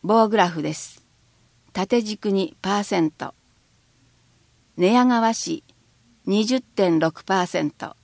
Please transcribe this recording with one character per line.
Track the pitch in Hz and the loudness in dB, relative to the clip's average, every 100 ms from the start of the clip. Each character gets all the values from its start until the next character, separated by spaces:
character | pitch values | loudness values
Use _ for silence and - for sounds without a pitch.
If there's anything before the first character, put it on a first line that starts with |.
棒 | 170 226 220 | 2 2 4
グ | 214 | 2
ラ | 180 | 2
フ | 165 | 0
で | 151 | -6
す。 | 156 - - _ _ _ _ _ _ _ | -8 -12 -18 _ _ _ _ _ _ _
縦 | - 190 240 | -8 0 -2
軸 | 214 214 214 | -2 -6 -2
に | 196 190 - | 0 -2 -6
パ | 185 202 | -4 -2
ー | |
セ | 208 190 | 0 0
ン | 156 | 0
ト。 | - - _ _ _ _ _ _ _ _ _ _ _ _ _ _ | -2 -14 _ _ _ _ _ _ _ _ _ _ _ _ _ _
寝 | - 185 | 0 2
屋 | 240 | 4
川 | 247 233 226 | 4 2 0
市、 | 226 - 160 _ _ _ _ _ _ | -2 -6 -10 _ _ _ _ _ _
二 | - 202 | -2 0
十 | 214 262 | 0 -2
点 | - - 185 160 | -4 -2 2 2
六 | 160 - | 0 -4
パ | - 190 | -4 -2
ー | 180 | -2
セ | 175 | -4
ン | 151 | -6
ト。 | _ - - | _ -16 -16